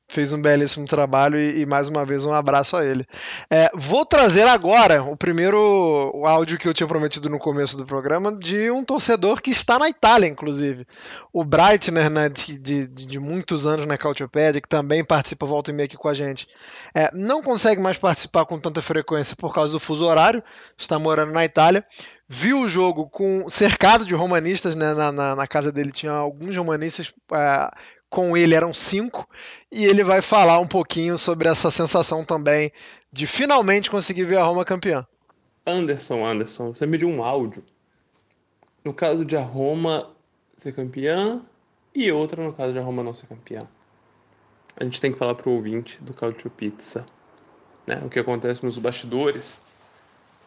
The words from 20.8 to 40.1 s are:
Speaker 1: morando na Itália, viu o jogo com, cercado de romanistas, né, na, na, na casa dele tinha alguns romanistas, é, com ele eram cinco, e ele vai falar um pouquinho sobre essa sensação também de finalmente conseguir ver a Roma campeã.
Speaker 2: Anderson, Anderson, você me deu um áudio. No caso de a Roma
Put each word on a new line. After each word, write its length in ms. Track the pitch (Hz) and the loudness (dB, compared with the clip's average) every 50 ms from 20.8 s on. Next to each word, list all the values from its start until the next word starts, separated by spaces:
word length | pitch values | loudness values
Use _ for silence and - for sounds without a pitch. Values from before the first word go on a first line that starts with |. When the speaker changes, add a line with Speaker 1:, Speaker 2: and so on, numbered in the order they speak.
| - - 160 156 | -6 -4 -4 -2
Speaker 1:
morando 340 | 156 160 156 151 156 151 | 0 0 0 0 0 0
na 120 | 156 165 165 | 0 0 0
Itália, 420 | 156 - 156 156 160 - 202 - _ - - - - - _ _ | 2 4 4 4 6 4 2 0 _ -14 -20 -20 -20 -20 _ _
viu 360 | - 131 123 151 226 277 277 | -16 -8 -2 0 0 2 2
o 60 | 254 208 | 0 0
jogo 400 | 160 180 185 180 165 156 156 143 | 0 0 0 0 0 -2 -6 -8
com, 400 | - - 196 196 190 190 175 156 | -6 -4 -2 -2 -2 -2 -4 -4
cercado 560 | - - 208 196 190 - - 196 220 233 226 | 0 2 2 2 4 4 6 6 6 6 4
de 80 | 180 | 0
romanistas, 600 | 180 156 175 180 180 165 160 170 196 180 - 180 156 | -2 -2 0 0 0 0 0 -2 -2 -2 -2 -4 -2
né, 180 | 160 156 151 | 0 0 0
na, 200 | 151 151 151 147 | 0 0 0 -2
na, 240 | 143 143 139 139 135 | -2 -2 -2 -2 -2
na 100 | 135 135 | -2 -4
casa 240 | - - 151 143 147 | -2 -2 -2 -2 -2
dele 220 | 143 143 143 139 | -2 -2 -4 -4
tinha 180 | 135 - 156 151 | -6 -8 -6 -4
alguns 460 | 147 147 147 147 143 143 160 190 196 | -4 -4 -4 -4 -6 -8 -10 -8 -6
romanistas, 580 | 185 175 160 156 151 156 165 156 - 160 - - _ _ _ | -4 -2 -2 -2 -2 -4 -6 -8 -10 -12 -14 -16 _ _ _
é, 380 | 165 151 147 143 139 139 - - - - - - - _ _ _ | -2 0 2 2 2 0 -2 -4 -6 -12 -20 -20 -20 _ _ _
com 260 | - 190 180 175 170 | -4 -2 0 2 2
ele 180 | 170 170 165 160 | 4 6 6 6
eram 200 | 160 165 175 156 | 4 4 0 -2
cinco, 540 | - - - 190 196 226 247 - - - - - - - - - - _ _ | -2 -2 -2 -2 -2 -4 -6 -8 -12 -14 -16 -18 -20 -20 -20 -20 -20 _ _
e 140 | - 220 208 | -4 2 4
ele 180 | 196 202 202 | 4 6 6
vai 180 | 202 180 190 190 | 4 4 4 2
falar 380 | 185 - 214 214 185 165 165 170 | 2 4 4 6 6 6 6 4
um 80 | 180 | 4
pouquinho 500 | 156 - 185 160 - - 165 165 170 175 | 2 0 -2 -2 -2 -4 -4 -2 -2 -2
sobre 320 | 165 - 175 170 160 156 165 | -2 -2 -2 -2 0 0 0
essa 220 | 156 - - 165 | 2 2 0 0
sensação 540 | - - 170 156 - 180 160 - 165 160 156 | 0 0 0 0 2 2 2 0 -2 -4 -4
também 480 | - 170 156 147 147 147 151 151 151 - - - - - _ _ _ | -4 -4 0 2 2 2 2 0 -2 -6 -12 -20 -20 -20 _ _ _
de 120 | - 135 147 | -10 -8 -8
finalmente 640 | - - - 269 285 285 262 214 190 196 208 196 - | -6 -4 -2 2 4 4 4 4 4 2 0 0 -2
conseguir 340 | - 202 - - 185 175 185 | -4 -4 -2 -4 -4 -4 -2
ver 140 | 170 190 190 | 0 2 2
a 60 | 170 | 4
Roma 200 | 165 175 180 180 | 2 2 0 -2
campeã. 420 | - 190 180 - 196 160 131 120 - _ _ _ _ _ _ _ _ _ _ _ | -2 -4 -4 -2 -2 -2 -2 -4 -8 _ _ _ _ _ _ _ _ _ _ _
Speaker 2:
Anderson, 640 | 165 175 185 170 147 143 139 - - 127 117 113 | -4 -2 -2 -2 -2 -4 -4 -6 -6 -4 -4 -2
Anderson, 480 | 113 113 107 110 - - - 120 117 117 | -2 -2 -4 -4 -6 -8 -10 -10 -10 -8
você 120 | - 147 | -6 -4
me 120 | 151 160 160 | -2 -2 0
deu 100 | 165 175 | 0 -2
um 140 | 160 131 | -2 -2
áudio. 400 | 113 123 135 139 123 107 - 98 - _ _ _ _ _ _ _ _ _ _ _ _ _ _ _ _ _ _ _ _ _ _ _ - | -4 -2 -2 -2 -4 -6 -8 -14 -20 _ _ _ _ _ _ _ _ _ _ _ _ _ _ _ _ _ _ _ _ _ _ _ -12
No 80 | 147 | -12
caso 320 | 139 - 175 160 156 165 160 | -6 -4 -2 -2 0 -2 -2
de 120 | 139 156 | -2 -4
a 60 | 147 | -4
Roma 680 | 131 123 123 135 135 139 156 165 165 165 156 143 - - | -4 -6 -6 -4 -2 -2 -2 -2 -2 -2 -2 -4 -6 -10